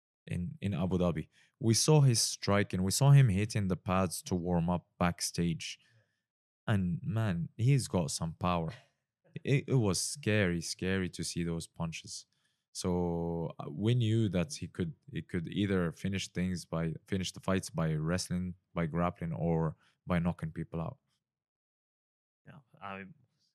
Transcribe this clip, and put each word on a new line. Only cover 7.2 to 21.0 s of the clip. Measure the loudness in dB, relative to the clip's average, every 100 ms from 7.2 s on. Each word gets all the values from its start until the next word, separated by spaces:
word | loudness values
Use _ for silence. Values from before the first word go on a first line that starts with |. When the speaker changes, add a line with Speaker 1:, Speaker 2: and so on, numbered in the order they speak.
| -2 -2 -4 0
Speaker 1:
he's | 2 2 2
got | -2 -2
some | -2 -6 -2
power. | 0 0 -2 -6 -14 _ _ _ _ -10
It, | -2 0 2
it |
was | 2 2 0
scary, | -4 -4 0 2 2 0
scary | -4 -6 -2 0 -2
to | -4
see | -8 -4
those | -4 -4 -8
punches. | -6 -6 -8 -12 -16 -16 _ _ _ _
So, | -6 -2 0 0 -2 -2 -4 -4 -8
uh, | -10
we | -2 0
knew | 2 2 2 2
that | 0 -2
he | -4 -10
could, | -6 -6 -6 -12
he | -10
could | -6 -4 -4
either | -2 0 2 0
finish | -2 -4 -4 -6
things | -4 -2 -4
by, | -6 -4 -4 -4 -6
finish | -4 -4
the | -6
fights | -2 -2 -2
by | -4 -2
wrestling, | 0 0 -2 -2 -6 -6 -8 _
by | -4 -2
grappling, | 0 -2 -2 -6
or | -2 0 0 0 -4 _ _ -4
by | 0
knocking | 0 -2 -6
people | -8 -8 -6
out. | -8 -10